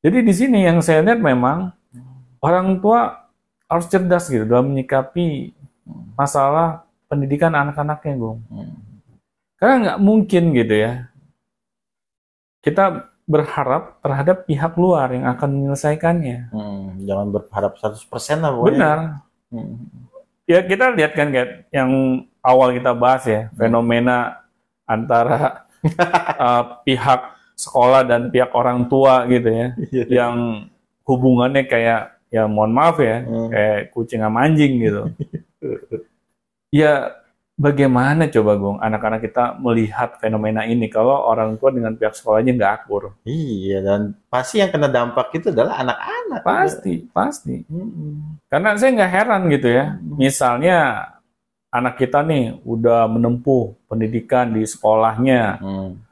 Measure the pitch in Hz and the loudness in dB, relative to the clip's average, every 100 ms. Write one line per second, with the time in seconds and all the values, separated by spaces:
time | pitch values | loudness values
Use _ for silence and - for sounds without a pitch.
0 | 151 240 233 185 269 226 185 170 170 160 | 2 2 2 2 2 4 4 2 4 4
1 | 175 233 170 127 123 160 185 - _ 123 | 4 2 2 2 0 -2 -6 -12 _ -20
2 | - - _ _ 147 175 190 185 202 233 | -20 -20 _ _ 0 0 0 0 2 2
3 | 233 - _ _ _ _ _ 165 170 190 | 0 -6 _ _ _ _ _ -4 0 0
4 | 180 175 170 123 110 120 135 139 131 135 | 2 0 0 -2 2 2 2 -2 -2 -2
5 | 131 175 170 143 - _ 139 _ - - | -2 -2 -2 -4 -10 _ -20 _ -20 -20
6 | - - 139 147 139 151 165 156 _ _ | -18 -4 -2 0 2 2 0 -4 _ _
7 | _ 143 139 143 165 156 143 147 147 151 | _ -4 -2 0 0 0 -2 -4 -6 -6
8 | 156 135 113 113 113 104 - - - - | -6 -6 -6 -8 -14 -16 -16 -16 -20 -20
9 | _ _ _ _ _ _ 208 262 208 - | _ _ _ _ _ _ 2 2 0 2
10 | 202 220 214 180 170 131 113 107 110 123 | 4 4 2 2 2 2 2 2 0 -4
11 | 123 _ _ _ _ _ _ _ _ _ | -14 _ _ _ _ _ _ _ _ _
12 | _ _ _ _ _ _ - 160 196 170 | _ _ _ _ _ _ -4 0 0 0
13 | - _ - 151 147 - 131 143 - _ | -12 _ -2 0 0 -4 -2 -2 -4 _
14 | 143 135 147 185 - 143 165 165 180 170 | -4 -2 0 0 -2 -4 -2 0 2 2
15 | 131 127 131 123 143 139 139 139 151 151 | 0 -2 -4 -2 -4 -2 -2 -2 -2 -2
16 | 165 170 143 120 120 107 104 101 95 92 | 0 -2 -4 -8 -10 -10 -10 -10 -12 -12
17 | 98 98 104 101 - 104 101 - 107 107 | -6 -4 -2 -6 -6 -4 -4 -4 -8 -8
18 | - 120 - 151 160 127 127 277 160 156 | -12 -12 -4 -2 -2 2 2 2 2 0
19 | 160 143 _ _ _ 117 - 117 - - | -4 -10 _ _ _ -12 -12 -14 -18 -20
20 | - - _ _ - 170 185 196 254 226 | -20 -20 _ _ 2 2 2 0 2 2
21 | 151 - 147 131 123 - _ 143 131 135 | 0 0 0 0 -2 -8 _ -2 0 2
22 | 131 127 - _ 127 127 127 123 127 120 | 0 -2 -6 _ 4 4 4 2 -2 2
23 | 123 131 123 107 110 - 117 117 117 117 | 2 2 0 -2 -4 -2 0 0 2 0
24 | 123 123 120 - _ _ _ _ - 110 | 2 0 -4 -10 _ _ _ _ -6 -6
25 | 117 117 117 120 143 - _ - 156 - | 0 0 2 0 -2 -6 _ -4 -4 -2
26 | 175 - - 151 123 120 120 - - 127 | 0 0 -2 -2 2 2 -2 -6 -4 -2
27 | 123 127 - - _ - - 135 123 135 | 2 0 0 -20 _ -14 -4 2 6 6
28 | 127 120 123 127 123 120 123 123 123 135 | 4 0 0 0 0 0 0 0 0 4
29 | 135 127 120 123 117 113 120 120 - 131 | 6 4 4 2 2 0 -2 -6 -6 -4
30 | 117 123 120 120 117 110 - _ _ _ | 0 0 0 -2 -4 -6 -12 _ _ _
31 | - 127 131 123 127 139 131 120 117 117 | -4 2 4 4 2 0 0 0 2 0
32 | 107 _ _ 113 107 107 107 120 160 160 | -4 _ _ -2 0 2 2 4 2 2
33 | 123 110 123 113 113 110 104 104 - - | 0 0 -4 -6 -4 0 0 0 -4 -8
34 | 117 117 107 110 143 156 147 127 110 104 | -6 -4 -2 0 2 4 2 2 0 -2
35 | 107 - 143 - _ _ 139 - - - | -6 -10 -12 -12 _ _ -10 -10 -10 -12
36 | - _ _ _ _ _ _ 147 151 143 | -12 _ _ _ _ _ _ 2 4 2
37 | 117 - _ _ _ - 143 139 139 123 | -2 -10 _ _ _ -2 0 2 2 4
38 | 131 156 156 123 104 104 98 101 110 110 | 2 2 2 2 2 2 0 -4 -4 -2
39 | 107 110 110 - 120 - 127 113 110 113 | -2 -4 -2 0 0 -2 0 0 0 -2
40 | 120 - 110 110 107 110 110 120 110 110 | -6 -4 -4 -2 -2 -2 -2 -2 0 0
41 | 117 139 117 113 110 110 135 131 113 113 | 2 2 2 0 0 0 0 0 -4 -2
42 | 107 - - 107 127 123 98 110 - 101 | -4 -4 0 2 2 2 0 -2 -4 -6
43 | 98 - - 151 147 104 95 98 98 101 | -6 -16 -10 -6 -4 -6 -2 -2 0 0
44 | 104 101 _ 123 127 214 190 156 143 127 | -2 -8 _ -6 -2 0 0 0 0 0
45 | 120 117 127 160 185 135 147 - 127 - | 0 -2 -4 -4 -2 0 0 0 -4 -4
46 | - 453 466 254 - - 381 - 190 170 | -6 -8 -8 -4 -2 0 0 -2 -6 -6
47 | - - 254 285 147 127 - 160 214 180 | -4 -2 -2 -4 -10 -10 -8 -10 -10 -10
48 | 151 147 151 156 _ 139 208 208 262 240 | -12 -12 -14 -16 _ -2 0 2 2 2
49 | 185 185 226 202 180 143 131 120 101 101 | 2 2 2 2 2 2 2 2 0 -6
50 | 160 147 135 131 127 120 165 175 143 104 | -10 0 0 2 0 2 2 4 2 -2
51 | - _ _ _ _ _ _ 123 123 123 | -10 _ _ _ _ _ _ -2 -2 -2
52 | 127 147 156 151 113 - - 113 117 117 | 0 0 2 0 -2 -6 -8 -2 2 4
53 | 113 113 117 120 131 131 110 - _ 110 | 2 2 0 0 0 0 0 -10 _ -4
54 | 110 117 - 127 120 110 110 - 110 110 | -2 -4 -2 0 0 -2 -4 -2 2 4
55 | 113 110 131 127 110 95 95 95 95 95 | 2 2 2 2 2 -4 -8 -8 -8 -12
56 | 110 | -20